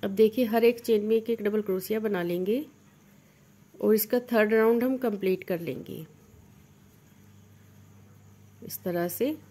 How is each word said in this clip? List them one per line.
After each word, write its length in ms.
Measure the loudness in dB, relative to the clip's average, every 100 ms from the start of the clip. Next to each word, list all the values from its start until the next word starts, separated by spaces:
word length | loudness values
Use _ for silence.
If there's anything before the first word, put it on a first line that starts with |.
अब 80 | -6
देखिए 320 | 4 4 4 0
हर 180 | 4
एक 160 | 4 2
chain 240 | 0 0
में 100 | 2 0
एक 120 | 0
एक 120 | -4
double 200 | -2 -2
क्रोशिया 360 | -2 -4 -2 -4
बना 220 | -2 -2
लेंगे 420 | -2 -2 0 -2 -2 -16 -20 _ -20 -20 _ _ _ -20 -20
और 200 | -4 2
इसका 260 | 2 2 -2 0
third 260 | 2 4
round 300 | 4 4 4
हम 120 | 2 0
complete 460 | -2 -2 -2 -2
कर 160 | -2 -6
लेंगे 440 | -6 -8 -10 -14 -14 -20 -20 -20 -20 -20 -20 -20 -20 -20 -20 -20 -20 -20 -20 -20 -20 -20 -20 -20 -20 -20 -20 -20 -20 -18
इस 200 | -14 -10
तरह 260 | -6 -4 -4
से। 260 | -2 -4 -4 -12